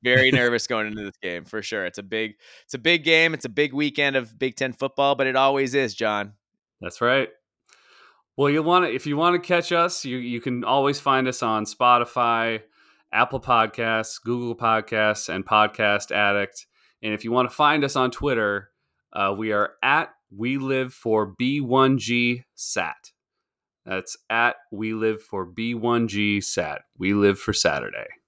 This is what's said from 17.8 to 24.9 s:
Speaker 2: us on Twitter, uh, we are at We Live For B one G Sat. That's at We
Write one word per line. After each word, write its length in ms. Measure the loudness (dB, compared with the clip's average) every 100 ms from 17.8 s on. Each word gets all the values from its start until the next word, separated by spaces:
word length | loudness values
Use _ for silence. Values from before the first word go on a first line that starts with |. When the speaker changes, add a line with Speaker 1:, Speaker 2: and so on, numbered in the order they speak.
Speaker 2:
us 120 | 0 0
on 140 | -2
Twitter, 640 | -2 -2 0 0 -2 -8 _ _ _ _
uh, 220 | -4 -2 -2
we 140 | -2
are 220 | 0 -2 -2
at 260 | 2 2 0 _ _ -8
We 220 | -4 -4
Live 360 | -2 -2 -2 -6
For 300 | 0 0 0
B 340 | -2 -2 -2
one 360 | 0 4 4 2
G 440 | 0 0 0 -2 -8 -14
Sat. 560 | -8 -6 -6 -8 -18 _ _ _ _ _ _ _ -8
That's 300 | -8 -8 -14 _
at 260 | 0 0 -2 _
We 220 | -8 -6